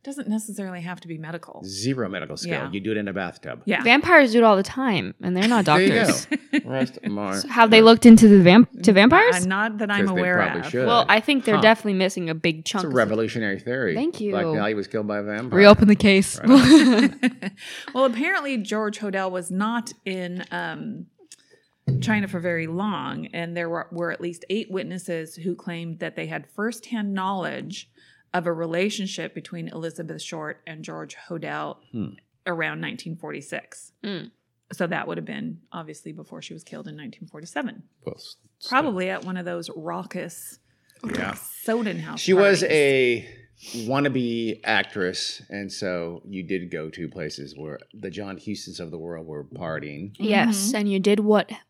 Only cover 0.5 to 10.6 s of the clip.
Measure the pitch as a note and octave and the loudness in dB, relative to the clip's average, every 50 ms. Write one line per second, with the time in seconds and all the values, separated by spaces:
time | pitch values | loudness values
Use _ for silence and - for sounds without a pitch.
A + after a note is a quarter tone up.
0.5 | G3 G3+ G3 F#3 F3+ F3+ E3 F3+ F3+ F3 - E3 E3 D#3 D#3 D#3 E3 E3+ - - | -12 -10 -10 -10 -10 -12 -10 -12 -12 -12 -12 -14 -14 -12 -12 -12 -14 -14 -14 -16
1.5 | - - - F#2+ F#2+ F#2+ G#2 C3 C#3 B2+ A2 F#2 G2 F2+ - - D2+ - - F3 | -18 -16 -14 -12 -10 -6 -4 -4 -2 -2 -4 -4 -6 -8 -8 -10 -10 -10 -6 -6
2.5 | E2 - - F2 F2+ G2+ G2 G#2+ A2 G#2+ G#2 G2 F#2 G2 F#2 F2 - - - - | -6 -6 -6 -6 -8 -6 -6 -4 -4 -4 -4 -6 -6 -6 -6 -8 -10 -12 -14 -14
3.5 | B1 - - G3 G3 C3 B2+ A#3 B3 C#4+ D#4 E4 F4+ D#4 C#4 A#3 A3 A#3+ A#3 A3 | -14 -10 -4 -4 -4 0 2 4 2 4 4 6 6 6 6 6 4 4 6 6
4.5 | G3+ F#3+ G3 - - C4 C4+ C4 G3+ D#3 F#2+ - - _ - F3+ F3+ F3+ G3+ A3+ | 4 4 0 -4 -6 -6 -4 -2 -2 -2 -4 -6 -12 _ -6 -4 -2 0 0 2
5.5 | A#3+ A3 F#3+ - D3+ F#3 F#3 G3 - A#3 A3 - - - - - D4 - - _ | 2 2 2 4 4 4 4 4 4 2 2 2 0 -2 -4 -6 -8 -8 -6 _
6.5 | - D4+ - - B2+ C3 B3 A#3 - - - G3+ - G3+ G#3 - G3 G3 - C#4 | -2 -2 -2 -2 -4 -4 -4 -4 -6 -10 -8 -8 -6 -4 -4 -4 -4 -4 -4 -4
7.5 | B3 B3 A#3 A3 A3 A3 A3 A3+ A#3 A3+ - A#3+ A3+ A3 A3+ G#3+ G3+ G3 F3 F3 | 4 4 6 8 8 10 10 10 8 12 12 12 12 12 12 12 10 10 10 10
8.5 | F#3 A3+ B3 - - - F3 A3+ G3+ F#3+ G#3 B3 D#4+ F#4 A4+ B4 A4+ F3+ F3+ F#3 | 10 8 8 6 2 2 4 6 6 8 6 8 6 6 6 4 2 0 -2 -2
9.5 | F#3+ G3 G#3+ A3+ G#3+ G3+ A3 G3+ G3+ G3+ G3 G3 F#3 F3+ F3+ F3+ F3+ F3+ - - | -2 -2 -4 -4 -4 -6 -6 -4 -2 -2 -2 0 -2 -2 -2 0 0 0 0 -2
10.5 | - - | -4 -6